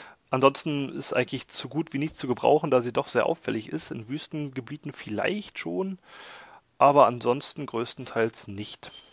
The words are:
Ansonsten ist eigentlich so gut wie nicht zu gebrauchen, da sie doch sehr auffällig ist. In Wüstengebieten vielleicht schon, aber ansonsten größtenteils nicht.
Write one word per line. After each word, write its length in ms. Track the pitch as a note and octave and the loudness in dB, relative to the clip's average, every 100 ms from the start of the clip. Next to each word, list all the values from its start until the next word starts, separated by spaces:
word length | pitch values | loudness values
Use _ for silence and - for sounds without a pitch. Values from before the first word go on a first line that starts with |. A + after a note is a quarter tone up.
| - - _ | -18 -20 _
Ansonsten 600 | C3 C3+ C#3+ E3 C#3+ C3+ | 6 6 6 0 -2 -4
ist 240 | C#3 - | -6 -2
eigentlich 340 | - B2 C3 - | -2 -2 -4 -8
so 200 | - B2+ | -10 -6
gut 240 | D3 D#3+ | -4 -4
wie 60 | C3+ | -4
nicht 180 | D3+ - | -4 -4
zu 100 | C3 | -4
gebrauchen, 420 | A#2+ A#2 D3+ D#3 | 2 4 4 6
da 140 | C3 | 2
sie 100 | A#2+ | 2
doch 140 | A#2 C3+ | -2 0
sehr 200 | A#2+ - | 2 2
auffällig 420 | - - A2+ A2 | 0 -4 -6 -4
ist. 240 | D#3 - | -8 -8
In 160 | B2 A2 | -10 -10
Wüstengebieten 840 | D3 - D3+ D3 C3 A#2 D3 D3 | -10 -8 -8 -6 -8 -10 -12 -12
vielleicht 640 | - - G#2 - G#3 - - | -14 -8 -2 -2 -2 -6 -10
schon, 440 | E3 F3+ F#3+ F#3 - - - - - - _ _ | -6 -4 -4 -6 -14 -20 -18 -20 -20 -20 _ _
aber 280 | C#3 C#3+ A#2+ | 6 8 6
ansonsten 580 | A#2+ B2 C3+ - - | 6 0 0 -2 -8
größtenteils 840 | C#3 A2+ A#2 - B2+ A#2 A2+ - - | -6 -4 -6 -8 -6 0 0 -2 -12
nicht. 420 | G2+ G#2 - - - - | -10 -10 -12 -16 -18 -20